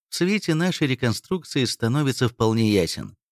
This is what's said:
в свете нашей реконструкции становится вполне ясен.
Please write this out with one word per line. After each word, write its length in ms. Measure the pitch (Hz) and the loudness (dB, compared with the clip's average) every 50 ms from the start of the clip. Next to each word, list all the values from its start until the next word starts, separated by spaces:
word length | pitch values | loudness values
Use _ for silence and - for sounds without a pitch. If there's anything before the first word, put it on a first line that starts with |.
| _ - | _ -10
в 60 | - | -4
свете 360 | - 170 180 208 208 - - 160 | -2 0 0 0 -2 0 0 0
нашей 320 | 156 170 185 170 - 156 | 0 0 0 0 0 0
реконструкции 800 | 139 131 - - 120 104 - - - 190 180 156 - - 143 127 | 0 0 0 0 -2 -2 -2 -4 -6 -6 -6 -6 -4 -2 0 0
становится 640 | 110 - - - 113 127 147 151 135 120 - 131 113 | 0 -2 -2 -2 0 0 0 0 0 0 0 0 0
вполне 420 | - - 117 113 110 113 113 110 | 0 2 2 2 2 2 2 4
ясен. 460 | 104 98 85 80 - - - 50 98 _ _ _ | 4 4 2 0 -2 -8 -10 -14 -16 _ _ _